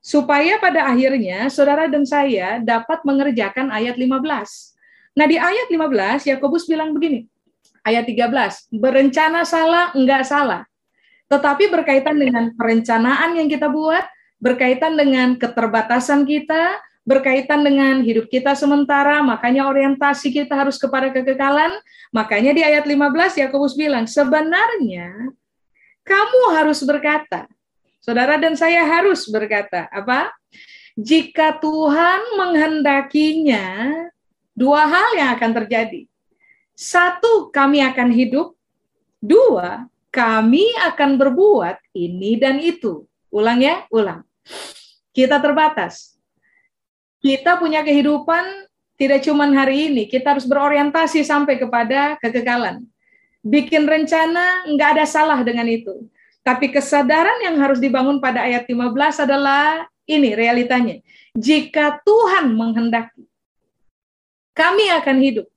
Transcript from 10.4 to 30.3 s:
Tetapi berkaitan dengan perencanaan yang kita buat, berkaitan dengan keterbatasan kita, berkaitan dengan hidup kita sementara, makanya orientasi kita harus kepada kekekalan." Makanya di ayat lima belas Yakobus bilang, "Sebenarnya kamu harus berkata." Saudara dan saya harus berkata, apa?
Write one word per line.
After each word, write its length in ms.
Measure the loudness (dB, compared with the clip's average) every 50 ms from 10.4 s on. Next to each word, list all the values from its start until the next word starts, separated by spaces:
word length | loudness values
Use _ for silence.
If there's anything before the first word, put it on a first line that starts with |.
| 0 -2 -4 -6 -10 _ _ _ _ _ _ _ _ _ _ _ _
Tetapi 400 | _ 0 2 2 0 2 2 2 2 2
berkaitan 480 | 0 0 2 0 2 2 0 0 0
dengan 320 | 0 0 0 0 -2 -4 -4
perencanaan 800 | -4 -2 0 0 0 0 0 0 0 2 0 0 0 -2 -2 -2
yang 160 | -2 0 -2
kita 160 | -2 -2 -2
buat, 400 | -2 -2 -2 -2 0 0 -2 -4 -6 -14 _ _ _ _ _
berkaitan 560 | -2 -2 0 2 2 0 2 0 0 0 0
dengan 400 | 2 2 2 2 2 2 0 0
keterbatasan 880 | 0 -4 -4 -2 -4 -2 0 0 -2 0 0 -2 -2 0 0 0 0
kita, 560 | 2 0 -2 -4 -2 -2 -2 0 0 -2 -4 -6 -12 _ _ _
berkaitan 640 | _ 0 0 2 2 2 0 0 0 0 0 2 2
dengan 320 | 2 4 4 4 2 2 2
hidup 320 | 0 2 0 0 -2 0
kita 240 | -4 -2 0 0 -2
sementara, 720 | 0 2 2 2 2 2 2 2 2 2 2 2 2 2
makanya 400 | 0 0 0 0 0 0 2 0
orientasi 640 | 2 2 2 2 2 0 0 0 -2 -2 -2 -4 -4
kita 240 | -2 -2 -4 -2 -2
harus 240 | -2 -2 -2 -2 -2
kepada 320 | -4 -2 -2 -2 -2 -2
kekekalan." 640 | -4 -2 -2 -2 -2 0 0 0 2 2 0 0 -2 -8 _ _ _ -20 -18 _ -4
Makanya 400 | -4 -2 0 0 2 2 2 2
di 80 | 2
ayat 240 | 2 4 2 2 2
lima 240 | 0 0 2 2 2
belas 240 | 2 0 0 0 0
Yakobus 400 | -2 -2 0 0 0 0 2 2
bilang, 320 | 0 0 2 0 -2 -2
"Sebenarnya 1300 | -2 0 0 2 2 2 0 0 0 0 0 0 0 0 -2 -4 -4 -4 -8 -12 -14 -14 -12 -12 -12 -14 _ _ _ _ _ _ _ _ _ _ _ _ _ _
kamu 360 | -2 0 0 0 2 2 4 4 4 2
harus 240 | 2 2 0 0 -2 -2
berkata." 640 | -2 -2 0 0 -2 -2 -2 -4 _ -10 -10 -10 _ _ _ _ _ _ _ _ _ _ _
Saudara 400 | _ -4 -2 0 2 2 0 2
dan 160 | 0 -2 0
saya 320 | 0 0 2 2 2 2
harus 400 | 2 2 2 2 2 0 0 -4
berkata, 640 | -6 -4 -4 -4 -2 -4 -4 -4 -6 -8 -8 -8 -8
apa? 400 | -12 -10 -4 -2 -2 -2 -2 -6